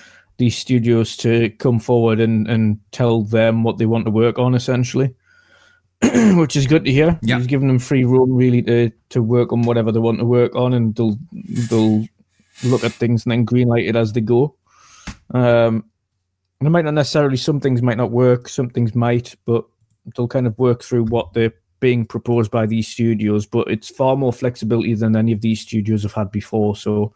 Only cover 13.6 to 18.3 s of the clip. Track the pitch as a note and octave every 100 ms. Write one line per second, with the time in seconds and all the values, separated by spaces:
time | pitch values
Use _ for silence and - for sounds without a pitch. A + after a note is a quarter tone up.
13.6 | A#2+ A#2 G2 A#2 A2 A#2+ G#2+ A#2+ D3 _
14.6 | _ _ _ - - - - B2 B2 A#2
15.6 | A#2 A2 - _ _ _ _ _ _ -
16.6 | D3 E3+ D3+ D3+ C3+ D#3 C#3+ B2+ - D3
17.6 | C#3 B2 B2 A2+ A2 A#2+ B2+